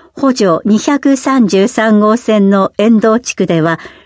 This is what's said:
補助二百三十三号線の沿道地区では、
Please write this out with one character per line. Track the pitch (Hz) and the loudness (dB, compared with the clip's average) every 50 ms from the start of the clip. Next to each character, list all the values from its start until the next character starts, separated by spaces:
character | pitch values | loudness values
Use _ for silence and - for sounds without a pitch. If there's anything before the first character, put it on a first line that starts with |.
| - _ | -20 _
補 | _ - 277 269 | _ -2 -2 -2
助 | 247 - 208 185 160 - - | 0 0 0 0 0 0 0
二 | 202 214 214 | 0 0 0
百 | - 302 285 277 - 277 277 | 0 -2 -2 0 0 0 0
三 | 262 - 277 269 262 226 170 | 0 -2 -2 0 0 0 2
十 | 196 190 196 | 2 0 0
三 | 226 - 226 220 226 214 208 | 0 -2 -2 0 0 2 2
号 | 214 214 220 | 2 2 0
線 | 233 - - 220 208 196 196 | 0 -2 -2 0 2 2 2
の | 202 196 190 - - - | 2 0 0 -2 -2 -2
沿 | 208 233 233 208 | 0 2 2 2
道 | 226 220 220 233 | 2 0 0 0
地 | - - - | -4 -6 -6
区 | - 190 | -4 -2
で | 170 175 160 | -2 0 0
は、 | 156 170 165 - - - - - _ | 0 -2 -4 -6 -8 -16 -20 -20 _